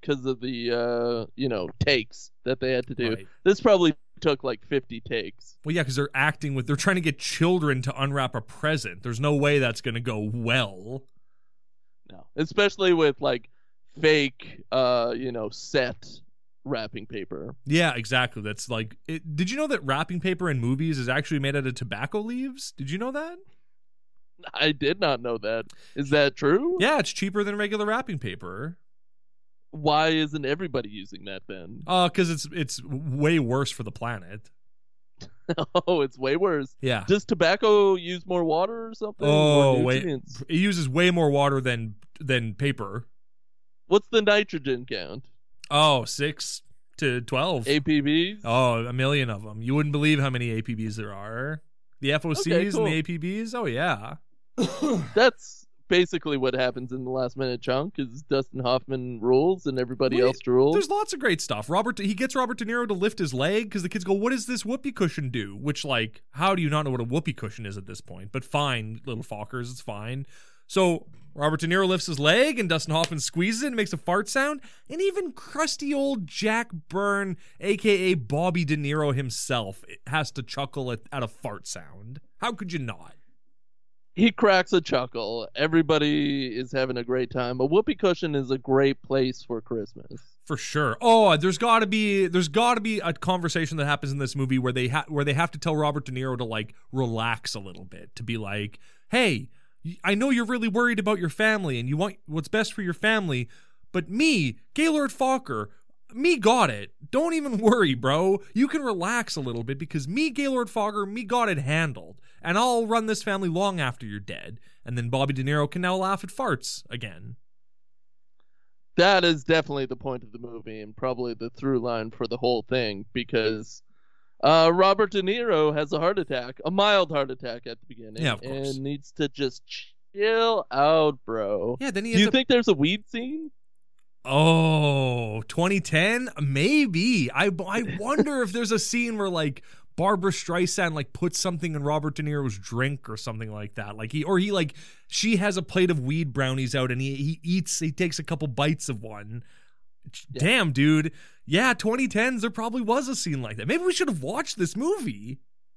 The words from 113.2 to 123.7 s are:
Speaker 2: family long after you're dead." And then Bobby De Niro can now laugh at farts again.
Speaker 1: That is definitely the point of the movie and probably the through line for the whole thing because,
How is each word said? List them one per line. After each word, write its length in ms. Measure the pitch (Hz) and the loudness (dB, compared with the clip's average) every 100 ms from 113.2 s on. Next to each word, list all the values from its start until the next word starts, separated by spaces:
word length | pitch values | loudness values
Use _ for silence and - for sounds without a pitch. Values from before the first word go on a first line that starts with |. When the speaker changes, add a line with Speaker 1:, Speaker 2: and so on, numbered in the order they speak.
Speaker 2:
family 260 | 214 196 185 | -2 -2 0
long 300 | 170 202 180 | 0 0 0
after 240 | 131 - | -2 -4
you're 140 | 113 101 | -8 -10
dead." 380 | 101 85 - 110 - - | -10 -12 -12 -16 -18 -18
And 140 | - 120 | -8 -6
then 100 | 120 | -2
Bobby 240 | 131 139 | 0 0
De 100 | 131 | 0
Niro 260 | 131 147 147 | 0 0 0
can 100 | 180 | 0
now 140 | 180 190 | -2 0
laugh 260 | 190 196 | 0 -2
at 40 | 185 | -6
farts 520 | - 254 143 - - - | -4 -2 -2 -4 -10 -10
again. 460 | 123 110 82 110 120 - - - - - - - - - - - - - - - - | -10 -10 -12 -14 -16 -18 -20 -20 -20 -20 -20 -20 -20 -20 -20 -20 -20 -20 -20 -6 4
Speaker 1:
That 280 | 180 190 | 6 6
is 180 | 170 160 | 4 2
definitely 420 | 135 160 151 143 131 | 2 2 2 -2 -4
the 100 | 123 | -6
point 260 | 135 123 | -6 -8
of 100 | 107 | -10
the 60 | 117 | -16
movie 420 | 120 117 110 110 | -14 -14 -14 -14
and 120 | 107 | -14
probably 380 | 107 131 123 120 | -6 -4 -4 -4
the 160 | 113 117 | -6 -10
through 280 | - 135 127 | -6 -2 0
line 320 | 120 117 110 | 0 -4 -6
for 160 | - 113 | -6 -6
the 100 | 123 | -2
whole 260 | 127 120 - | 0 0 0
thing 380 | 127 113 101 110 | -2 0 -4 -8
because, 680 | 127 117 113 110 110 110 | -6 -2 0 0 -2 -8